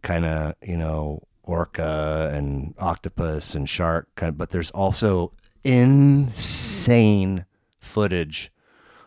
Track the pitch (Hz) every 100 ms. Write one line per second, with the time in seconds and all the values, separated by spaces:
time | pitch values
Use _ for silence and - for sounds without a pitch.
0 | - 85 82 80 76 80 - 85 80 78
1 | 76 76 - _ - 85 85 - 80 76
2 | 76 78 78 73 71 69 73 - 92 82
3 | - - 82 78 - 76 69 - 85 82
4 | - - 82 76 85 87 82 - 95 98
5 | 107 92 82 - _ _ 135 127 123 139
6 | 143 143 135 107 - - - - - 120
7 | 107 101 95 92 - _ _ _ - 107
8 | 104 90 78 78 - _ _ _ _ _